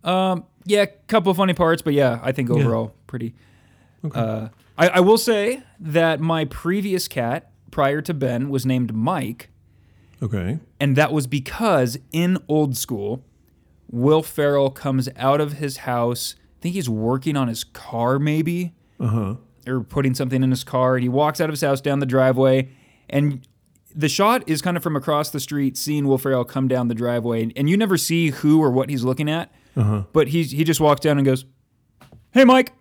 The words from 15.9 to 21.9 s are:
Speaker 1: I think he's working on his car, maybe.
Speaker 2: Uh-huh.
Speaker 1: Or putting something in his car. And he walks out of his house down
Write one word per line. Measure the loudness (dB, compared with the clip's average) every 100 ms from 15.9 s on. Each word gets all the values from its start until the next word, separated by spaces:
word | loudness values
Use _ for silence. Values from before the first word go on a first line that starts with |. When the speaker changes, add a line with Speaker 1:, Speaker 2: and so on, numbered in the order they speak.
| -2 -2 -2 -8 -12 _ _
Speaker 1:
I |
think | -8
he's | -6 -6
working | -4 -2 -2 -2 -2
on | -2
his | -4
car, | -12 -16 -10 -2 0 2
maybe. | 0 0 -2 -4 -6 _ _ _
Speaker 2:
Uh-huh. | -2 -2 -4 -8 _ _ -6
Speaker 1:
Or | -6
putting | -4 -2 -2
something | -2 -2 0
in | 0
his | 0
car. | -2 0 2 2
And |
he | 0
walks | 0 0 0
out | -2
of |
his | -2
house | -2 -2
down | -2